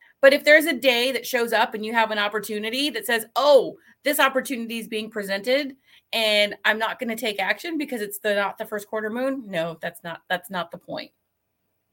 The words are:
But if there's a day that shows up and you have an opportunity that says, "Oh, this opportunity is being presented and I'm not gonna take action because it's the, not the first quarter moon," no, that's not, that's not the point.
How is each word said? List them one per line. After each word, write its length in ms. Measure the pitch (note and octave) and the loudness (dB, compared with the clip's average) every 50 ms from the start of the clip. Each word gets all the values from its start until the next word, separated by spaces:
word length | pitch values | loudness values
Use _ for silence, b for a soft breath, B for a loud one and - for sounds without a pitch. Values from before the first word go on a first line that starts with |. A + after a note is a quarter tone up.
| b b b _ | b b b _
But 120 | C4+ C4+ C#4 | 6 8 8
if 120 | C#4+ D4 | 6 6
there's 200 | D4 D4+ D#4+ D4+ | 6 6 6 6
a 80 | E4 C#4+ | 2 -2
day 380 | A#3 A#3+ B3+ A#3+ A#3+ A#3+ C4+ | 2 2 2 2 4 2 0
that 160 | B3 A#3 - | -2 -2 -4
shows 240 | - C4 A#3+ A#3 A#3 | -2 -2 -2 0 2
up 220 | A3+ G#3 A#3+ B3 - | 2 2 2 0 -2
and 120 | G#3 G#3+ | -6 -6
you 80 | A3 A#3+ | -2 0
have 180 | A#3 A3 G#3+ | 0 0 2
an 60 | A3 | 0
opportunity 720 | G#3 G3+ G#3 G#3+ G#3+ G#3 - G#3+ G#3 G#3+ A3+ A#3 C4 C#4+ D4+ | -2 -2 -2 -2 -4 -6 -6 -6 -6 -4 -4 -2 -2 -2 -2
that 160 | A3+ - - | -4 -4 -2
says, 200 | - A#3 A3+ A3+ - _ | -2 -2 -2 -2 -2 _
"Oh, 420 | A#3+ C#4 D4 C#4+ B3 F3+ D3+ - b b b b b - | 2 6 8 8 8 6 4 -4 b b b b b -2
this 160 | C#4 D4 D4 | 0 2 4
opportunity 600 | C#4 C4+ C4+ C4 B3+ - C#4 A#3 A3+ A3+ A#3 A#3 | 2 4 2 0 -2 -2 -6 -6 -6 -8 -8 -8
is 80 | G#3+ | -8
being 220 | - A3+ G#3+ A3 A3 | -6 -8 -8 -8 -6
presented 640 | - G#3+ G3 F#3+ G3 G3+ G3+ B3 B3+ C#4+ D4+ C4 C4+ b b b b b b _ | -8 -8 -4 -4 -4 -4 0 0 0 0 0 -4 -10 b b b b b b _
and 440 | - A3+ A3 G#3+ G#3 G#3 G#3 G3+ G3+ - - | -4 -2 0 2 4 2 2 0 -2 -2 0
I'm 140 | G#3+ G#3+ A3 | 0 0 2
not 200 | A3+ G#3 - - | -2 -4 -4 -6
gonna 160 | B3 A#3 A3+ | -6 -6 -6
take 260 | A3+ B3+ G#3+ G3+ G3 | -4 -4 -4 -4 -2
action 360 | F#3 F#3+ G#3+ - - F4 E4 | -2 -2 -4 -4 -6 -6 -4
because 240 | D4 D4 C#4 B3 A3 | -4 -4 -4 -6 -6
it's 180 | G#3 G3+ - - | -6 -8 -10 -4
the, 160 | - G#3+ G3+ | -2 -2 0
not 220 | G3+ G3+ F#3+ - | 0 -2 -2 -6
the 80 | - G#3+ | -8 -10
first 240 | G#3+ G#3+ G3+ G#3 - | -8 -8 -10 -8 -8
quarter 200 | A3 A3 G#3+ G#3+ | -6 -6 -6 -6
moon," 340 | A3 B3 C4 C4+ C4+ C#4 A3 | -4 -4 -4 -4 -4 -6 -8
no, 320 | G3 F#3+ D#3+ E3 E3+ E3 - | -6 -4 -4 -4 -4 -6 -8
that's 220 | - F3 - - - | -10 -10 -10 -10 -12
not, 180 | E3+ E3 - _ - | -14 -14 -14 _ -4
that's 200 | F#3 F3 - - | -4 -4 -4 -6
not 200 | F#3+ F3 E3+ - | -6 -6 -6 -8
the 60 | - | -12
point. 340 | F3+ - - - - - - _ _ _ _ _ _ _ _ _ _ _ _ _ _ _ _ | -16 -14 -12 -12 -12 -12 -14 _ _ _ _ _ _ _ _ _ _ _ _ _ _ _ _